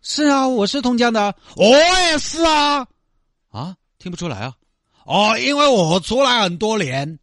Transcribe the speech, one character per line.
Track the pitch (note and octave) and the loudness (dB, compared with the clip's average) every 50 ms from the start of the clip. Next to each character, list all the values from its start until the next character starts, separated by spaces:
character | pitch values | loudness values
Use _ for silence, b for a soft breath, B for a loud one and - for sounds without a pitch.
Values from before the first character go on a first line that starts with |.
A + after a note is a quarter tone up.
是 | _ - - - D4+ | _ -8 -4 -2 0
啊， | D4 C#4+ C4+ C4+ | 2 2 2 0
我 | C4 B3+ A#3 G3+ | -2 0 -2 -2
是 | G3 - C#4+ | -2 -2 -4
通 | C4 B3 B3 | -2 -2 0
江 | A#3 A#3+ A#3+ A3+ | 0 0 0 0
的。 | A3 G3+ G3+ F#3+ B B B B | -2 -2 -4 -4 B B B B
我 | - F3+ G#3 B3+ | 2 4 6 6
也 | C#4+ D#4+ F4 F#4 F#4 F4+ E4+ D#4 D4 | 6 6 4 2 2 2 0 0 -2
是 | - - - D#4+ E4 | -4 -6 -4 -2 0
啊。 | D#4+ D#4 D4+ D4 D4 C#4+ C#4+ B3+ _ _ _ _ _ _ _ _ _ _ _ _ _ | 2 2 2 2 0 -2 -2 -4 _ _ _ _ _ _ _ _ _ _ _ _ _
啊， | - G2+ C3 F3+ F#3+ _ _ _ _ _ | -14 -12 -12 -12 -14 _ _ _ _ _
听 | - F3+ F3 | -14 -14 -12
不 | |
出 | - F3 E3+ | -8 -8 -8
来 | C3 F#2+ | -8 -8
啊。 | G#2 C3 B2+ _ _ _ _ _ _ _ _ _ _ | -10 -12 -12 _ _ _ _ _ _ _ _ _ _
哦， | - - F#3 G#3 G#3+ A3 A3+ | -2 0 2 2 2 0 0
因 | B3 C4 C#4+ | -2 -2 0
为 | C#4+ D4 | 2 2
我 | C#4+ C4 G#3+ F3 D#3 E3 F#3+ | 4 4 4 2 2 0 -2
出 | D#3+ - A3 B3+ C#4 | -2 -2 0 0 2
来 | C4 B3 A#3 | 2 2 0
很 | G#3 F#3 F3 | 0 -2 -4
多 | E3 G#3+ G#3+ A3 G#3+ | -4 -4 -2 -2 -2
年。 | F#3 C3+ B2+ C3+ C#3+ D3+ D#3+ D3+ | -4 -4 -4 -6 -6 -8 -12 -16